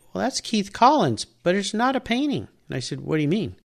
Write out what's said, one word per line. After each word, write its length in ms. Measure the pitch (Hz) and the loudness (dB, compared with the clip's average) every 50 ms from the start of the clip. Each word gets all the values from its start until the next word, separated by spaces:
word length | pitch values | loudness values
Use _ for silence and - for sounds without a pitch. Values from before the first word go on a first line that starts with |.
| _ - | _ -10
"Well, 100 | - - | -4 -4
that's 200 | 208 254 - - | -4 -2 -4 -6
Keith 320 | - - - 214 190 196 - | -6 -2 -2 -2 -2 -2 2
Collins, 500 | - 226 262 311 285 196 131 110 - - | 4 6 6 6 6 2 2 0 -2 -6
but 300 | - _ _ - 175 180 | -12 _ _ 0 0 0
it's 180 | 202 196 202 | 0 -2 -2
not 240 | - 214 240 262 262 | -2 0 0 0 0
a 40 | 254 | -2
painting." 480 | - - 233 247 294 294 247 135 95 - _ _ _ - | -2 -2 -2 0 0 -2 -2 -4 -6 -10 _ _ _ -8
And 80 | - | -8
I 40 | 135 | -8
said, 200 | 123 - 143 131 | -6 -8 -10 -8
"What 160 | 135 147 156 | -4 -2 -2
do 60 | 156 | 0
you 60 | 147 143 | 0 0
mean?" 280 | 175 226 175 - 92 - _ _ | 0 0 -2 -4 -8 -12 _ _